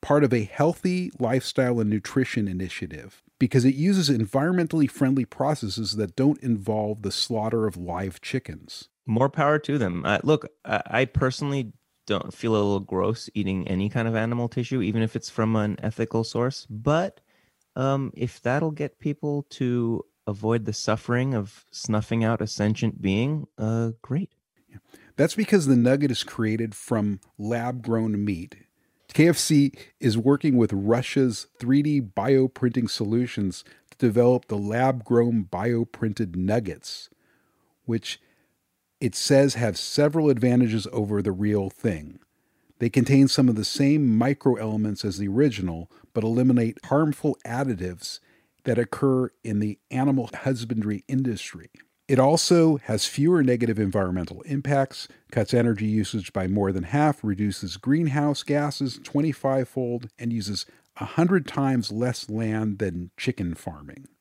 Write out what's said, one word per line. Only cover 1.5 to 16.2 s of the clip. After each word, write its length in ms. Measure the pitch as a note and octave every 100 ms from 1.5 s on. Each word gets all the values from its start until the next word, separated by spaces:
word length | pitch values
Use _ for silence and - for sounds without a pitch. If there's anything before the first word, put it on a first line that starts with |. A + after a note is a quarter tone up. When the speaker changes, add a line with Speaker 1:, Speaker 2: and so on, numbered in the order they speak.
| - B2+ A#2+
Speaker 1:
and 80 | G#2+
nutrition 580 | G#2+ - - B2+ - G2+
initiative 760 | F2+ F#2 - - D#2 G#2 _ _ _
because 280 | B2 C3+ B2+
it 100 | C3+
uses 340 | E3+ F#3+ D3+
environmentally 800 | B2+ G#2+ C#3 D#3 F3+ E3 D#3+ C#3
friendly 360 | - C3+ C3+ A#2
processes 720 | - C3+ D3+ G#2+ F#2+ G#2 G#2
that 180 | G#2 -
don't 260 | C3+ D3
involve 600 | C3+ A2 G2 G#2+ G#2+ G#2+
the 100 | G2+
slaughter 560 | - - A2+ A2 A2+ A2
of 80 | F2+
live 460 | F2 F2 F#2+ -
chickens. 680 | - C3 - D#2 - - - _ -
Speaker 2:
More 240 | A2 C3+
power 300 | D3+ C#3+ D3+
to 180 | D3+ C#3+
them. 280 | G2+ F2 D2+
Uh, 140 | G2+
look, 240 | B2 D3+ - _
I, 180 | - G#2+ -
I 180 | A#2 C3
personally 680 | - C3 C3 D3 C#3 A2+ - _ _ -
don't 280 | G2+ -
feel 200 | - A2+
a 40 | A2
little 220 | G2+ G2
gross 500 | F#2+ F#2 F#2+ A#2+ - -
eating 320 | F#2+ F#2+ F2+
any 200 | F#2 G2+
kind 200 | B2 A2+
of 80 | A2+
animal 340 | A2+ A#2+ A#2+
tissue, 320 | C3 A#2 C3
even 220 | G2+ A2
if 120 | A2 A#2+
it's 140 | -
from 260 | - A2 A2
an 220 | G#2 G2
ethical 400 | G#2+ A2 A2+ A2+